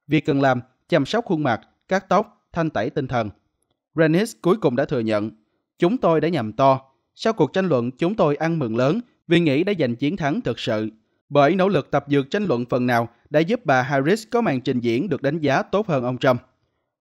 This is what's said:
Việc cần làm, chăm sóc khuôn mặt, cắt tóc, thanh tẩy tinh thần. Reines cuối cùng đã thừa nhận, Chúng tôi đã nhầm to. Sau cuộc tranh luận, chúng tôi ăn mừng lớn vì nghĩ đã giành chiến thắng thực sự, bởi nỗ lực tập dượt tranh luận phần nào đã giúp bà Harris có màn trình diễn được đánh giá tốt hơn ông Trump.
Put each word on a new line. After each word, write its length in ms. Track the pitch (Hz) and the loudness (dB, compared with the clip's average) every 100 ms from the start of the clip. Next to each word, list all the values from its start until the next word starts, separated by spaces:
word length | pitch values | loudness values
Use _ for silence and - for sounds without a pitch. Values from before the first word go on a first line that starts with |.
| - | -4
Việc 200 | 156 156 | -2 0
cần 140 | 139 | 2
làm, 200 | 135 123 - _ _ | 2 0 -4 _ _
chăm 180 | 165 131 | 0 0
sóc 180 | 214 | -4
khuôn 180 | - 160 | -2 -2
mặt, 180 | 143 107 - _ _ | 0 -2 -6 _ _
cắt 200 | 190 - | -6 0
tóc, 380 | 190 220 _ _ | -2 -2 _ _
thanh 180 | 175 160 | -6 -4
tẩy 200 | 104 120 | -2 -4
tinh 180 | 156 131 | -4 -4
thần. 220 | 127 107 - _ _ _ _ _ | -4 -4 -10 _ _ _ _ _
Reines 420 | 151 156 170 220 - | 0 2 2 0 -2
cuối 140 | 170 220 | 0 0
cùng 200 | 151 123 | 0 0
đã 80 | |
thừa 160 | 147 131 | -2 -2
nhận, 300 | 110 104 107 - _ _ _ _ | 0 -2 -2 -10 _ _ _ _
Chúng 140 | 170 254 | 0 2
tôi 220 | 180 160 | 2 2
đã 80 | 151 | 0
nhầm 240 | 160 110 | -2 -4
to. 280 | 107 135 127 - _ _ | 2 2 2 -2 _ _
Sau 180 | - 170 | -6 -4
cuộc 200 | - 147 | 0 0
tranh 160 | 190 190 | 0 0
luận, 220 | 127 120 | 0 -2
chúng 240 | - 165 | -4 -4
tôi 220 | 214 160 143 | 0 0 0
ăn 220 | 160 165 | -2 -2
mừng 180 | 117 113 | -2 0
lớn 240 | 131 220 - _ - | 0 0 -6 _ 0
vì 120 | 175 | 2
nghĩ 240 | 165 135 | 2 2
đã 80 | 190 180 | 0 -2
giành 180 | 127 117 | -2 -2
chiến 200 | 143 196 | -4 -2
thắng 240 | 143 208 | -4 -4
thực 180 | 139 113 | -4 -6
sự, 320 | - 107 110 - _ _ _ | -4 -4 -4 -8 _ _ _
bởi 260 | 143 143 | 2 4
nỗ 140 | 190 190 | 4 2
lực 220 | 165 - | 0 -2
tập 140 | 143 147 | -4 0
dượt 220 | 143 135 | -2 0
tranh 140 | 208 | -4
luận 200 | 190 120 123 | -2 -2 -2
phần 160 | 131 123 | -2 0
nào 220 | 120 117 - _ | 0 -2 -8 _
đã 100 | 151 | -2
giúp 200 | 170 240 | 0 -2
bà 180 | 151 131 | 0 0
Harris 420 | 127 139 143 220 - | 2 0 0 0 -2
có 100 | 240 | -2
màn 200 | 214 131 | 0 -2
trình 200 | 143 123 | -2 -2
diễn 280 | 117 117 190 | 0 -2 -2
được 140 | 135 | -2
đánh 160 | 135 165 | -2 -2
giá 240 | 143 147 | 0 0
tốt 260 | 214 190 214 | 0 -4 -2
hơn 160 | 139 | -2
ông 140 | 120 127 | -2 0
Trump. 220 | 139 120 - _ _ _ _ _ | 0 0 -4 _ _ _ _ _